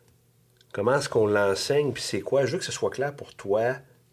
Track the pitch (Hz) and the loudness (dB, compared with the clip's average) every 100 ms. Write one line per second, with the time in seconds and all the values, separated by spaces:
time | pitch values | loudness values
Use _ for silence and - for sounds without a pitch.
0 | _ _ _ _ _ _ _ - 107 139 | _ _ _ _ _ _ _ -2 2 2
1 | 135 120 107 104 101 98 - 139 147 113 | 2 2 4 4 2 2 0 0 0 -4
2 | - 101 - 135 135 151 - - 107 - | -6 -6 0 0 2 -2 -6 -4 -4 -2
3 | 143 - - - 98 104 120 131 - _ | -6 -8 -16 -10 0 2 2 -2 -10 _
4 | _ | _